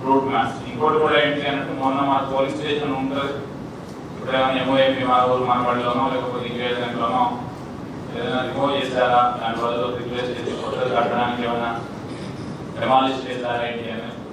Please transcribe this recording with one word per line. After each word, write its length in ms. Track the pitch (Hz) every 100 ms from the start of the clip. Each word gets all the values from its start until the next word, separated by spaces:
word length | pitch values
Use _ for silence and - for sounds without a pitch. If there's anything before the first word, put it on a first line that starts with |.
route 240 | 131 135 131
maps. 240 | - - - 123
ఇంకోటి 280 | 135 151 156
కూడా 140 | 151 151 147
ఏంటి 180 | 143 143
అంటే 220 | 139 - 135
మొన్న 160 | 135 135 143
మా 60 | 131 131
పోలింగ్ 260 | 135 135 151
స్టేషన్ 380 | 151 147 143 131
ఉంటుంది 260 | 135 139 139 - - - - - - - - - - 262
ఎంఓఏపీ 680 | 262 262 262 190 135 - 127
మా 80 | 247 123
ఊరు 200 | 127 127
మనబడిలోనో 540 | 123 123 123 127 127 135
లేకపోతే 340 | 131 127 123 -
ఇంకే 240 | 117 123 123
దాంట్లోనో 420 | 123 - 117 180 127 247 - - - - - - - 117
ఏదైనా 220 | 123 127 113
రిమూవ్ 280 | 135 139 139
చేస్తారా, 440 | 131 127 123 123 120 117
దాని 220 | 117 117
బదులు 260 | 117 120 123 123
రిప్లేస్ 340 | 120 123 127
చేసి 220 | 120 - -
కొత్తది 320 | - 127 123 117
కట్టడానికి 480 | 117 120 120 123 117
ఏమైనా 220 | 120 117 117 - - - - - - - - - -
డెమాలిష్ 440 | 117 131 135 131 -
చేస్తారా 340 | 123 120 120 120
ఏంటి 220 | 117 113
అని 180 | 113 113 - -